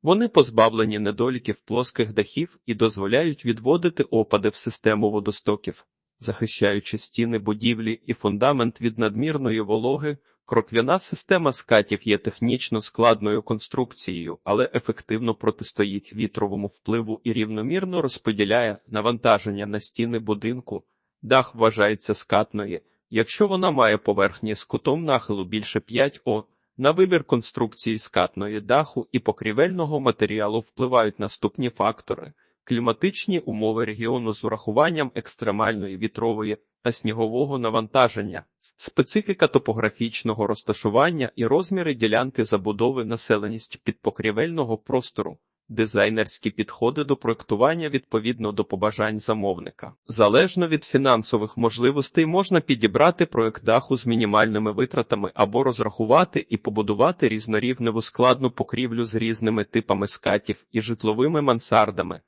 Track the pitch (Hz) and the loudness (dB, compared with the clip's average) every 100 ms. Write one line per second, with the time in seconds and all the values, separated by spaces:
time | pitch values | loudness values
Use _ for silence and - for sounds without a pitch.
0 | 151 196 233 - 127 113 113 110 110 104 | 4 2 4 4 4 6 4 4 0 0
1 | 104 104 117 127 - - _ 107 123 - | -2 0 -2 -2 -6 -8 _ -4 -4 -2
2 | 107 107 104 - 170 _ - 110 113 104 | -2 0 -2 -4 -8 _ -8 0 0 2
3 | 98 127 165 143 123 113 117 175 170 165 | 0 2 0 -2 -4 -2 2 2 2 0
4 | - 113 110 104 101 - - - 110 107 | 0 2 2 2 0 -2 -10 -2 0 2
5 | 104 107 101 101 - 104 - - _ _ | 2 0 -4 -4 -2 -4 -4 -14 _ _
6 | _ _ 113 - 110 - 101 101 - 107 | _ _ -10 -6 -6 0 0 0 -4 -10
7 | - - 117 113 101 107 117 113 113 113 | -8 -4 -2 -2 -2 -2 0 -2 -4 -6
8 | - 117 104 104 127 139 117 - 117 110 | -6 -4 -2 2 2 2 -2 -2 -6 0
9 | 110 104 151 151 131 110 101 110 120 143 | -2 0 -4 -2 -2 -2 0 0 0 -2
10 | 151 143 _ _ _ 117 110 113 123 180 | -4 -8 _ _ _ 0 2 0 2 0
11 | - - - 185 156 127 - 110 101 104 | 0 -12 0 2 2 -2 4 4 4 -2
12 | - 104 - - 117 123 - 110 - - | 0 0 0 -2 -2 -2 -2 -4 -4 2
13 | 117 110 104 107 - 110 - - 123 - | 4 4 2 -2 -2 -6 -4 -4 -4 -6
14 | - 87 80 - - 107 127 127 - - | -10 -8 -8 -10 0 2 2 0 -4 -6
15 | - 107 117 110 110 - 104 - 101 98 | -4 -4 -2 0 -2 -2 -12 -4 -2 -2
16 | - 101 107 - 101 101 101 _ - 110 | -10 -6 -6 -4 -4 -4 -8 _ -4 -2
17 | 110 110 120 110 107 107 117 180 190 180 | -2 -6 -4 -2 -2 -4 -4 -4 -2 -2
18 | 143 - - 101 101 113 117 101 _ 107 | -4 -4 -4 0 2 2 0 -4 _ -2
19 | 107 120 117 104 110 101 104 104 - - | -2 2 4 4 2 -6 -6 -6 -8 -4
20 | 117 117 107 104 107 127 - 101 _ _ | -2 -2 -2 -4 -2 -6 -8 -12 _ _
21 | _ _ 107 131 127 113 113 107 104 107 | _ _ 2 4 4 2 2 4 2 2
22 | - 104 - 104 107 104 98 87 _ _ | -4 -6 0 0 0 -4 -6 -8 _ _
23 | _ 110 117 - 208 190 180 139 117 107 | _ -2 -2 0 0 2 0 4 4 4
24 | - 101 98 - 107 107 - 117 - 151 | 2 2 2 0 -8 -8 -6 -4 -2 -2
25 | 160 127 - 104 92 107 107 110 - 120 | 0 0 0 -6 -4 -6 -4 -6 -4 0
26 | 139 - - 107 - _ _ - 135 160 | 0 0 -4 -4 -4 _ _ 0 2 4
27 | 190 180 - 123 - - 117 - - 110 | 4 2 2 -2 -2 -4 -4 -4 -4 -4
28 | - - 92 - 101 107 104 131 151 - | -4 0 0 -2 -6 -6 0 0 2 -4
29 | 110 127 - 104 110 107 170 185 156 151 | -4 -2 -2 -2 -2 0 0 0 -4 0
30 | 135 110 104 107 104 113 110 - 127 127 | 0 0 -2 0 -2 -2 -6 -6 2 2
31 | 110 - 101 - 107 - 123 - 101 110 | 2 -2 -10 -4 -4 -2 -6 0 -2 -2
32 | - - - _ _ _ - 117 120 113 | -8 -10 -10 _ _ _ -4 -2 0 0
33 | 190 196 - 175 - 107 110 110 110 104 | 0 -2 -2 -2 -2 -2 0 0 -2 -4
34 | 113 123 113 107 107 107 - 110 156 160 | -4 -2 -4 -4 -4 -4 -2 2 2 2
35 | 135 113 - - 107 104 110 107 98 95 | -4 -6 -12 -8 -4 0 0 -2 -6 -6
36 | 110 - 113 107 107 104 _ _ 123 117 | -8 -2 -2 -2 -4 -6 _ _ -6 -4
37 | 110 110 110 120 139 135 117 110 110 135 | -6 -2 -2 0 -2 -2 0 -2 0 2
38 | 120 110 101 80 _ _ _ _ - - | 2 2 -8 -10 _ _ _ _ -6 0
39 | - 214 208 190 160 135 - 110 110 - | 2 0 -2 0 2 2 0 -2 -2 -2
40 | 117 - 113 107 104 107 - 104 110 107 | -6 -4 -4 -2 -2 -2 -4 -2 0 2
41 | 160 165 123 - 113 147 185 190 165 127 | 2 0 -4 -2 2 2 2 -2 -2 0
42 | 113 107 131 - 117 104 95 104 120 131 | 2 2 0 -2 0 0 -2 0 0 0
43 | 110 95 - 107 104 113 - - - - | -4 -6 0 0 0 -8 -12 -8 -8 -4
44 | - - 110 107 160 165 120 110 - 131 | -6 -2 -4 0 -2 -2 -4 -4 -2 -4
45 | - - - - _ _ _ 110 110 107 | -4 -8 -8 -10 _ _ _ -2 0 2
46 | 101 110 104 - - - 104 - 117 147 | 2 2 -4 -4 -8 -4 -8 0 -2 0
47 | 139 139 120 113 - 104 131 165 156 135 | -2 -2 -2 -4 -4 2 2 2 -4 -4
48 | _ 113 110 120 107 104 104 95 104 104 | _ -2 -2 -4 -4 -4 -4 -2 -2 -2
49 | 107 107 104 110 98 87 82 - - _ | -4 -4 -4 -2 -2 -4 -8 -16 -18 _
50 | _ 110 104 117 185 - 170 151 - 135 | _ 4 6 6 4 0 0 -2 0 0
51 | 135 117 110 113 107 - 117 110 123 143 | 4 2 2 -2 -2 -2 -2 2 0 0
52 | 131 - 160 180 196 180 - 127 107 92 | -2 0 2 0 2 0 2 0 2 4
53 | 160 175 - 123 113 110 113 117 - 131 | 4 4 0 2 0 -2 2 2 2 -2
54 | 120 117 107 104 113 107 107 101 127 - | 0 0 2 4 4 2 -2 -2 -2 -2
55 | 113 107 98 - 101 117 135 123 107 - | -2 -2 -4 0 0 2 0 0 -6 -2
56 | 110 131 180 - - 110 - 107 104 104 | 4 4 4 -2 -4 -4 -2 -2 -2 2
57 | 135 180 127 107 113 107 123 123 117 113 | 2 2 0 0 -2 -2 -2 -2 -2 -2
58 | 113 - 123 127 131 - - 117 123 113 | -6 2 2 4 -4 -4 -6 -4 -4 -4
59 | 117 110 113 110 110 110 101 120 113 98 | -4 -4 -4 -2 -2 -2 -2 -2 0 -2
60 | 101 - - 104 - 104 _ 113 107 117 | -2 -4 0 0 -2 -8 _ -6 -4 -4
61 | 110 107 139 160 143 120 - 113 107 101 | -2 0 0 2 0 0 2 2 2 0
62 | 90 87 | -6 -8